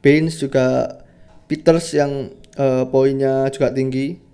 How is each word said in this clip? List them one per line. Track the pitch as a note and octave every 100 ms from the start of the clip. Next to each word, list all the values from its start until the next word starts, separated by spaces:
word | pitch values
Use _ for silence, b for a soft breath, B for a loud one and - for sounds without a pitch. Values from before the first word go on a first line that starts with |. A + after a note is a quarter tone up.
Baines | C#3+ D3+ D#3+
juga | D#3+ C#3 C3+ B2+ C3 - - b b b b _
Peters | D3+ - E3 E3
yang, | D3 C#3+ C#3 B2 - - -
eh, | C3+ C3 B2+
poinnya | C3 C3+ C3+ C3+ C3+ C3+
juga | C3+ B2
tinggi. | C3 C3 C3 C#3 F3 _